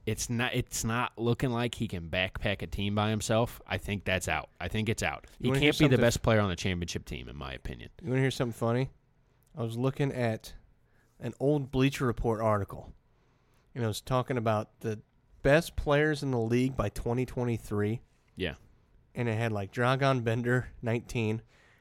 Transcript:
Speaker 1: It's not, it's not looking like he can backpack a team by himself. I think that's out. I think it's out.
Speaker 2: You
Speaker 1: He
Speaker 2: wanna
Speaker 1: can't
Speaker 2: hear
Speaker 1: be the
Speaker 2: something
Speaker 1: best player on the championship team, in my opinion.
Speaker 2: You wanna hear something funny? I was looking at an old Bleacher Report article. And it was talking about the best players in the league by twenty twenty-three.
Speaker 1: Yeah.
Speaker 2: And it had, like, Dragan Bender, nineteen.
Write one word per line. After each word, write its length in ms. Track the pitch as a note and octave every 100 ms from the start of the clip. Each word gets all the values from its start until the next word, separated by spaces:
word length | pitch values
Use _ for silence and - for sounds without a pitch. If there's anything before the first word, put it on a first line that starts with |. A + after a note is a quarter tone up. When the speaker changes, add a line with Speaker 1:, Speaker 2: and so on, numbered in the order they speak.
| -
Speaker 1:
It's 240 | G#2+ -
not, 240 | A#2 B2 B2
it's 280 | - -
not 280 | A2 A#2 A#2+ -
looking 340 | A#2 A#2 C3+
like 240 | A#2 A#2+ -
he 120 | A2
can 220 | F2+ E2
backpack 520 | F#2 F#2 - G#2+ G2
a 40 | F2+
team 280 | - G2+ G#2
by 140 | G#2+
himself. 500 | G#2+ - A2+ B2 - -
I 100 | G2
think 260 | - G2+
that's 240 | - F#2 -
out. 220 | D#2 - _
I 80 | F2
think 220 | A2 A2
it's 140 | G#2+
out. 220 | F2+ C#2 - -
Speaker 2:
You 40 |
Speaker 1:
He 60 | -
Speaker 2:
wanna 100 | C3+
Speaker 1:
can't 140 | C#3+ D3+
Speaker 2:
hear 120 | D3+
Speaker 1:
be 20 |
the 60 | B2
Speaker 2:
something 60 |
Speaker 1:
best 200 | A#2+ -
player 160 | - A2
on 100 | G2+
the 60 | F2
championship 500 | G2 F2 E2+ E2 -
team, 240 | B1 A#1+
in 60 | C#2
my 180 | C2+
opinion. 360 | B1+ - B1 - -
Speaker 2:
You 60 | D3
wanna 120 | C3
hear 100 | C3+
something 220 | - B2
funny? 360 | A2 A#2 A#2+ C3+ - _ _ _ _ _ -
I 60 |
was 140 | A#2 A2+
looking 340 | C3 C3+ C#3
at 400 | B2+ A#2 A2 - - - _ _ _ _ _
an 120 | B2 -
old 320 | C3+ D3+ C3
Bleacher 340 | C3 C3+ C#3 C3
Report 360 | A2 A#2+ G#2+
article. 500 | A2 G#2 G2 - - - _ _ _ _ _ _ _
And 100 | C3
it 40 | A2+
was 140 | G2+
talking 360 | - B2+ B2 B2
about 320 | A2+ G#2+ A2 _
the 180 | A2+ G#2+ - _ _ -
best 320 | C3+ D3+ - -
players 480 | D3+ C#3+ D3+ D3
in 80 | C#3
the 80 | B2
league 360 | A2+ A#2+ C3 C3
by 140 | G#2
twenty 360 | - A#2+ A#2+ B2+
twenty-three. 760 | - A#2+ A2+ - G#2 G#2 A2+ - _ _ -
Speaker 1:
Yeah. 200 | F2 - - - _ _ _
Speaker 2:
And 140 | B2+ A#2+
it 80 | A2
had, 140 | A#2
like, 200 | G#2 G2
Dragan 500 | - A#2+ C3 C3+ C3
Bender, 460 | A#2 A#2 A#2+ B2+ - -
nineteen. 600 | A#2+ A#2 - B2 A2 A2 - _ _ _